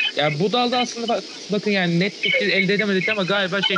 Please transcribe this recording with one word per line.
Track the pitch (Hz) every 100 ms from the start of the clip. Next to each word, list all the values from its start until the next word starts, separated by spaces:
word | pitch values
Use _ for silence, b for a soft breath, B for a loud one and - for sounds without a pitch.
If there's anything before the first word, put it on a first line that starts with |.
| - -
ya | 151 147
bu | 196
dalda | 247 247 247
aslında | 240 233 233
bak-, | 202 - - -
bakın | 208 208
yani | 202 175 170
net | 196
fikir | - - - -
elde | 190 185
edemedik | 202 214 190 185
ama | 214
galiba | 175 202 185 196
şey, | 185